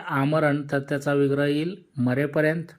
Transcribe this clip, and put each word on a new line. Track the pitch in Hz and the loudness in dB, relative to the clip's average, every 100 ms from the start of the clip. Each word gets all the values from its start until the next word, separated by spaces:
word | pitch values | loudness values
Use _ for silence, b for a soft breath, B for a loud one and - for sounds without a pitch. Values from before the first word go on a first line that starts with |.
| - | -2
आमरण, | 139 139 156 151 147 143 | 0 2 2 2 0 -2
तर | 139 | -4
त्याचा | 143 143 143 | -2 -4 0
विग्रह | 143 139 139 143 | 2 2 2 0
येईल | 147 165 202 - - | 0 -4 -8 -10 -2
मरेपर्यंत. | 123 127 143 156 151 165 165 | 0 0 0 2 0 0 -6